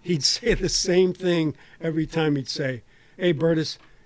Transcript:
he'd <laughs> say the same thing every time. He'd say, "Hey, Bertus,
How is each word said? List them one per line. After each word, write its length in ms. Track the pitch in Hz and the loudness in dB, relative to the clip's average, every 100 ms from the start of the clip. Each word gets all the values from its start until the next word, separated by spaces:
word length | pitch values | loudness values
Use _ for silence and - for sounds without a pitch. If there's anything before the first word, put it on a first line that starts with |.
he'd 220 | 175 170 | -4 -2
<laughs> 140 | 131 - | 0 -2
say 160 | - | 0
the 140 | 196 185 | 0 0
same 440 | - - 180 185 | -2 2 4 4
thing 420 | 180 180 170 156 - - - | 2 0 2 0 -4 -12 -10
every 260 | 165 160 156 | -4 -2 -2
time. 300 | 165 156 143 | 0 0 0
He'd 120 | 135 | -2
say, 340 | - 139 123 - - _ - | -6 -4 -6 -10 -20 _ -2
"Hey, 160 | 180 | 0
Bertus, 460 | 151 165 165 156 - - - | 2 2 0 -2 -8 -18 -20